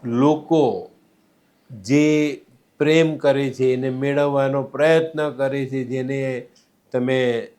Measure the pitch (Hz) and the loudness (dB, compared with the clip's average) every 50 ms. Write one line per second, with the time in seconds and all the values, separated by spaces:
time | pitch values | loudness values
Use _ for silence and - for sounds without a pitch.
0 | - 120 117 120 135 147 156 156 147 - 170 160 147 117 101 90 - - _ _ | -6 -2 0 2 4 4 2 0 0 0 2 2 2 2 -2 -4 -10 -14 _ _
1 | _ _ _ _ _ _ _ _ _ _ _ _ _ _ 131 107 92 107 135 147 | _ _ _ _ _ _ _ _ _ _ _ _ _ _ -20 -16 -2 0 2 4
2 | 151 151 151 151 151 147 135 - _ _ _ _ _ _ _ _ 143 151 156 165 | 4 4 2 2 0 -2 -4 -10 _ _ _ _ _ _ _ _ 0 4 4 4
3 | 165 160 156 131 - 143 135 139 139 135 131 131 131 131 127 127 131 135 131 131 | 4 2 0 0 2 2 2 2 0 -2 -2 0 0 0 2 0 -2 -4 -4 -2
4 | 139 139 143 147 143 143 139 139 135 135 139 139 131 135 - 135 147 160 165 165 | -2 -2 0 0 0 2 2 0 0 0 0 -2 -4 -6 -2 0 4 4 4 4
5 | 160 160 156 151 151 147 127 123 135 135 135 139 135 120 131 135 127 117 131 131 | 2 -2 -4 -4 -4 -4 -2 -2 -4 -2 -2 -4 -6 -4 -4 -6 -6 -4 -6 -6
6 | 127 131 139 135 135 131 127 123 127 - _ _ _ _ _ _ _ _ - 127 | -4 -4 -4 -4 -4 -4 -6 -8 -10 -14 _ _ _ _ _ _ _ _ -4 -2
7 | 123 131 131 131 127 123 117 113 107 - _ | 0 0 0 0 0 0 -2 -2 -6 -10 _